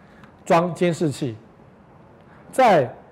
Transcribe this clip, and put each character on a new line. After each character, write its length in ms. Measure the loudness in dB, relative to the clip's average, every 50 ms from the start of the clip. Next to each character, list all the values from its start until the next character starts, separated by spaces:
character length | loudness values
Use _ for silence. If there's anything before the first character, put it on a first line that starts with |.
| _ -20 -20 -20 -20 -20 -20 -10 -2
装 280 | 0 0 2 0 0 -4
监 200 | -2 -2 -2 -2
视 180 | -2 -4 -4
器， 240 | -4 -6 -8 -10 -10 -12 -18 -20 -20 _ -20 -20 _ _ -20 _ -20 -20 -20 -20 -20 -20 -20 -20 -20 -20 -20 -10
在 400 | -2 2 4 4 4 4 2 -2 -6 -16 -20 -20